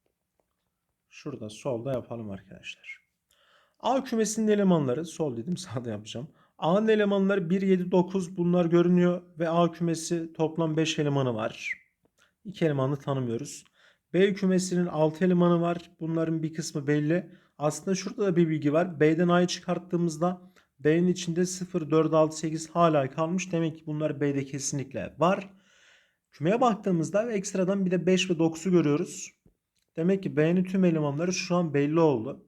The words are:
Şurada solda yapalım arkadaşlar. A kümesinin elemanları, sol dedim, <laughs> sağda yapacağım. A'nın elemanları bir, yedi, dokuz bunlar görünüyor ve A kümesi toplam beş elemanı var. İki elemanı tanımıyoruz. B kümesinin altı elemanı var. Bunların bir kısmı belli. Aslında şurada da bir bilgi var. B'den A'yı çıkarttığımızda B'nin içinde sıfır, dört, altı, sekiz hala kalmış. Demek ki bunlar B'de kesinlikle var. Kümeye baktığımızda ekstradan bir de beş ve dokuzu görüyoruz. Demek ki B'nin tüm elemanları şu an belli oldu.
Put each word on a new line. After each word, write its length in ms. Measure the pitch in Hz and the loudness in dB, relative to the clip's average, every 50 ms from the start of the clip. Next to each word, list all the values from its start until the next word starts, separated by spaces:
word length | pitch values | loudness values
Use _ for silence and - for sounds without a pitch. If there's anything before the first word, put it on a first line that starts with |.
| _ _ _ _ _ _ _ _ _ _ _ _ _ _ _ _ _ _ _ _ _ _ | _ _ _ _ _ _ _ _ _ _ _ _ _ _ _ _ _ _ _ _ _ _
Şurada 400 | _ - - 151 131 110 110 107 | _ -16 -14 -12 -12 -10 -12 -14
solda 440 | - - - 143 123 117 117 139 131 | -14 -8 -6 -6 -6 -4 -4 -6 -6
yapalım 360 | 120 117 - 123 117 110 104 | -6 -6 -8 -12 -12 -10 -12
arkadaşlar. 680 | 98 95 - _ - - - - - - - - - - _ _ _ _ _ _ _ _ _ _ _ _ _ _ _ _ | -12 -14 -16 _ -20 -18 -16 -16 -16 -16 -20 -20 -20 -20 _ _ _ _ _ _ _ _ _ _ _ _ _ _ _ _
A 240 | - 220 262 269 262 | -2 -2 0 0 -2
kümesinin 440 | - 233 220 220 208 - 226 220 | -2 -2 -2 -2 -2 -2 -2 0
elemanları, 580 | 214 208 202 202 185 180 160 143 127 123 151 180 | 2 2 4 4 4 4 4 2 0 -2 -2 -4
sol 320 | - - - 160 143 - | -8 -6 -6 -6 -4 -4
dedim, 200 | 117 113 170 180 | -6 -6 -6 -8
<laughs> 0 | |
sağda 320 | - - - 113 131 120 117 | -8 -8 -8 -8 -8 -6 -6
yapacağım. 380 | 107 101 107 110 - 117 143 - _ _ _ _ _ | -8 -8 -10 -12 -12 -12 -12 -12 _ _ _ _ _
A'nın 300 | - - 156 180 208 220 | -4 0 2 2 2 4
elemanları 600 | 220 220 214 208 202 202 196 196 196 202 196 170 160 | 2 2 2 2 2 2 2 2 2 2 0 0 0
bir, 120 | 185 196 | 0 0
yedi, 300 | 196 190 190 180 180 180 | 2 2 2 2 2 2
dokuz 460 | 190 180 175 180 - 196 180 165 190 | 2 2 2 2 -2 -4 -4 -4 -4
bunlar 280 | 180 175 175 175 180 175 | -2 0 2 2 2 2
görünüyor 560 | 165 170 175 175 180 180 175 175 175 175 180 - - _ 156 | 4 4 4 6 6 4 4 4 4 2 -2 -6 -14 _ -6
ve 100 | 170 160 | -4 0
A 220 | 165 170 175 165 | 2 2 2 2
kümesi 600 | 165 - 170 170 165 160 - - 175 170 165 165 - | 0 -2 -2 -2 -2 -2 -4 -4 -4 -4 -4 -8 -4
toplam 440 | - 160 156 156 165 165 160 156 | -2 -2 -2 0 -2 -2 0 0
beş 220 | 160 160 156 - - | 0 0 0 0 0
elemanı 360 | 147 147 139 139 135 127 117 | 0 0 2 2 0 0 -2
var. 380 | 107 110 - - - - - - - _ _ _ _ _ _ _ _ _ _ _ _ _ | -2 -4 -6 -6 -8 -10 -10 -10 -10 _ _ _ _ _ _ _ _ _ _ _ _ _
İki 220 | 208 - - 170 | -16 -4 -2 0
elemanı 320 | 156 147 135 131 139 147 | 0 2 0 0 0 -2
tanımıyoruz. 680 | 139 - 147 135 135 127 120 113 120 143 - - - - _ _ _ _ _ _ _ _ _ - | -4 -4 -4 -4 -2 -2 -4 -4 -6 -6 -10 -14 -18 -20 _ _ _ _ _ _ _ _ _ 2
B 200 | 175 196 208 190 | 2 2 2 2
kümesinin 520 | 196 196 185 185 180 185 - 180 175 175 | 0 0 2 2 2 0 0 0 -2 -2
altı 400 | 170 - 151 156 156 156 - 190 | 0 0 2 2 2 2 2 2
elemanı 360 | 180 180 175 175 175 175 170 | 4 4 6 6 4 4 2
var. 300 | 170 175 170 170 - - _ _ | 2 -2 -2 -4 -8 -16 _ _
Bunların 440 | 165 160 165 165 165 160 165 160 156 | -6 -4 -2 -2 -2 -2 -2 -4 -4
bir 100 | 156 160 | -6 -6
kısmı 340 | 170 156 - - 151 135 | -8 -10 -6 -8 -6 -2
belli. 440 | 139 147 151 147 151 165 180 - - - _ _ _ _ | 0 0 0 2 0 0 -2 -2 -6 -16 _ _ _ _
Aslında 380 | - 143 151 151 - - 196 190 | -2 -2 -2 -2 -2 -4 -4 -4
şurada 300 | 185 185 208 - - 208 | -4 -4 -8 -6 -2 -2
da 100 | 190 165 | 2 2
bir 140 | 175 175 160 | 2 2 2
bilgi 240 | 160 151 139 147 143 | 0 0 0 2 2
var. 260 | 160 180 185 165 139 | 2 0 0 0 2
B'den 280 | 151 156 160 165 180 | 2 4 4 4 2
A'yı 200 | 175 175 175 180 | 4 4 4 2
çıkarttığımızda 920 | 180 - - - - 175 175 - - 180 170 175 170 151 151 170 180 185 185 - - _ _ _ _ _ _ | 2 -2 -8 -6 -6 -6 -6 -4 -4 -2 -2 -2 -2 -2 -2 -2 -2 -2 -6 -12 -20 _ _ _ _ _ _
B'nin 280 | 131 151 160 170 180 | 0 2 4 4 4
içinde 380 | 180 175 - - 170 160 175 185 | 2 0 -2 -4 -4 -2 0 -2
sıfır, 460 | 180 - - 180 - - 175 156 143 | -2 -2 -8 -10 -6 -6 -6 -2 2
dört, 220 | 156 160 156 147 160 | 2 2 2 4 4
altı, 240 | 156 156 156 156 | 4 4 2 0
sekiz 320 | - - 156 156 156 156 - | -4 -6 -4 -4 -6 -8 -6
hala 400 | - 170 170 165 156 147 135 131 | 2 2 4 4 4 2 0 0
kalmış. 420 | - 160 160 165 185 190 180 185 | -2 -4 -4 -2 -2 -4 -4 -2
Demek 260 | 170 165 165 160 156 | -2 -2 -2 -2 -4
ki 60 | - - | -8 -10
bunlar 360 | 156 151 151 156 151 147 131 | -8 -6 -4 -4 -4 -2 -2
B'de 240 | 147 143 139 139 135 | -2 0 0 -2 -4
kesinlikle 720 | - - 135 - - 151 139 131 - - 107 90 - - 131 | -6 -8 -8 -6 -6 -6 -6 -6 -6 -8 -8 -10 -10 -2 2
var. 300 | 156 180 202 208 190 - - _ _ _ _ _ _ _ _ _ _ _ _ _ _ _ | 2 2 2 0 -4 -12 -20 _ _ _ _ _ _ _ _ _ _ _ _ _ _ _
Kümeye 300 | _ - 139 170 214 240 | _ -2 0 0 2 4
baktığımızda 720 | 254 240 202 - - 202 180 165 156 143 - 202 233 240 | 2 2 2 0 -2 -2 0 0 0 0 -2 -2 -2 -2
ekstradan 540 | 220 202 190 - - 190 185 175 202 202 190 | -4 -6 -6 -4 -2 -2 0 0 0 0 0
bir 60 | 180 | 0
de 140 | 185 180 156 | 0 0 2
beş 240 | 185 185 180 190 185 | 2 2 2 2 0
ve 100 | 175 151 | 0 0
dokuzu 320 | 165 160 160 - - 190 | 0 0 0 -2 -2 2
görüyoruz. 600 | 180 170 151 151 143 160 185 - - - - - - _ _ _ _ _ _ _ _ _ _ _ _ | 4 4 4 4 2 0 -2 -6 -8 -14 -16 -16 -20 _ _ _ _ _ _ _ _ _ _ _ _
Demek 280 | 165 165 180 196 190 190 | -2 0 0 0 0 -2
ki 140 | 151 131 | -2 0
B'nin 260 | 147 156 165 175 190 180 | 2 2 4 2 2 0
tüm 220 | 185 185 190 185 | 0 0 2 2
elemanları 480 | 175 160 156 151 143 139 147 175 185 180 | 4 2 2 0 -2 -2 -2 -2 -2 -2
şu 220 | - - - 175 | -4 -2 -2 0
an 180 | 175 175 156 135 | 0 0 0 0
belli 260 | 143 143 147 156 170 | 0 0 2 2 4
oldu. 460 | 165 151 135 113 107 143 131 - _ | 4 4 4 2 -2 -6 -10 -12 _